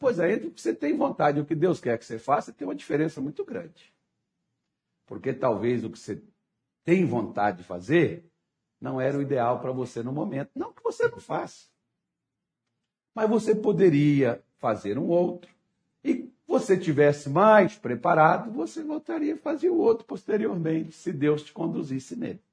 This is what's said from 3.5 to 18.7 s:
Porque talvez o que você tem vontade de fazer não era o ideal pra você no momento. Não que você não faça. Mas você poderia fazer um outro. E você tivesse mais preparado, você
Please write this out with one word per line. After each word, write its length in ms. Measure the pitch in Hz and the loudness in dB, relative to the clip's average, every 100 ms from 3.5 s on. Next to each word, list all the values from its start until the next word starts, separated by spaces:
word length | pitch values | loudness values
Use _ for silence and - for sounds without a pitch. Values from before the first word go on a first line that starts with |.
| 196 165 - _ _ _ _ _ _ _ _ _ _ _ _ _ | -10 -12 -18 _ _ _ _ _ _ _ _ _ _ _ _ _
Porque 260 | 107 110 | -8 -6
talvez 520 | 123 135 104 113 123 | -2 0 0 0 -2
o 60 | 107 | -4
que 80 | - | -10
você 240 | - 92 - _ _ _ _ _ | -10 -12 -12 _ _ _ _ _
tem 200 | - 185 | 0 2
vontade 540 | 165 120 104 - 104 90 | 2 0 -4 -2 -2 -2
de 60 | |
fazer 640 | - 90 92 165 156 85 - _ _ _ _ _ | -8 -10 0 2 2 -2 -14 _ _ _ _ _
não 200 | 131 131 | -8 -4
era 180 | 131 143 | -2 -2
o 40 | |
ideal 380 | 139 135 117 123 | -2 0 0 0
pra 120 | 127 | -4
você 300 | 127 120 - | -6 -6 -6
no 100 | 117 | -8
momento. 380 | 139 196 135 143 | -6 -6 -6 -8
Não 180 | - 415 | -8 -10
que 100 | - | -8
você 260 | 466 453 466 | -8 -2 -2
não 100 | 466 | -2
faça. 500 | - 151 - - - _ _ _ _ _ _ _ _ _ _ _ _ _ _ | -6 -6 -6 -14 -20 _ _ _ _ _ _ _ _ _ _ _ _ _ _
Mas 140 | - 220 | -2 2
você 260 | 220 214 | 2 2
poderia 880 | 214 214 165 185 143 147 143 127 - - _ | 2 2 4 6 6 4 4 2 0 -8 _
fazer 400 | 127 107 101 110 | -2 -2 -2 -4
um 100 | 180 | 0
outro. 420 | 170 180 - - _ _ _ _ _ | 2 2 -2 -14 _ _ _ _ _
E 260 | 277 - - - - | -4 -4 -6 -18 -2
você 300 | 330 - 190 | -2 2 0
tivesse 520 | 185 139 147 147 - | 2 4 4 2 -2
mais 480 | 143 214 214 180 - | 4 8 8 6 0
preparado, 760 | - 120 175 165 156 185 226 | -6 -4 2 6 6 4 -2
você 300 | 233 320 | -6 -8